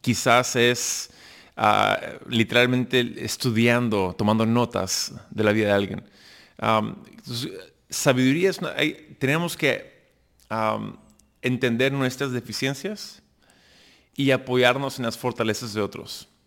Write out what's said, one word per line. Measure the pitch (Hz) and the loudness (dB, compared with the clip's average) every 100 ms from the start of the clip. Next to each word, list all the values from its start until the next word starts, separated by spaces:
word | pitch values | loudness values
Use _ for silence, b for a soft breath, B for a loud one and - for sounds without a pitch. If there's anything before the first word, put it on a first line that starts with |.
Quizás | - 113 - 120 123 123 | 0 0 4 4 4 2
es, | 120 123 - - - B B B B - | 2 2 -4 -6 -10 B B B B 0
ah, | 107 101 104 101 - - - | 4 4 4 0 -4 -14 -4
literalmente | 113 110 120 123 127 120 127 120 110 | 0 2 4 4 2 2 0 0 -4
estudiando, | 113 - 131 113 117 120 120 104 92 85 | -8 -4 -2 4 4 4 2 0 0 0
tomando | 107 110 113 | 0 2 2
notas | 117 117 95 92 - - - - | 2 0 -2 -4 -4 -6 -10 -14
de | 104 | 0
la | 107 | 2
vida | 107 104 | 2 2
de | |
alguien. | 101 98 98 - B B B B B | 2 0 -6 -12 B B B B B
Am, | 110 110 107 - 110 | 0 2 0 -8 -18
entonces, | - - 120 131 92 90 _ _ | -20 -12 -10 -10 -12 -20 _ _
sabiduría | - 147 127 127 147 190 | -2 2 4 4 4 2
es | - | 0
una, | 180 - | -6 -2
hay, | 151 - - - | -2 -4 -18 -4
tenemos | 131 156 170 - | 0 0 -2 -2
que, | 147 117 - _ _ _ _ _ _ | -2 -2 -6 _ _ _ _ _ _
am, | 110 110 110 104 - _ _ _ _ | -2 -2 -2 -6 -14 _ _ _ _
entender | 123 123 127 117 135 | -4 0 0 2 0
nuestras | 139 127 131 139 | 0 -4 -4 -6
deficiencias | 123 117 107 131 139 190 208 - - _ _ b b b b b b b | -6 -8 -6 -6 -6 -8 -10 -14 -20 _ _ b b b b b b b
y | - 135 | -2 0
apoyarnos | 131 131 127 123 127 139 131 | 0 2 4 4 4 -2 -4
en | 120 | -6
las | - | -4
fortalezas | 123 120 113 104 120 | -6 -2 -2 -2 -4
de | 104 | -4
otros. | 101 - - - - _ | -4 -6 -14 -16 -18 _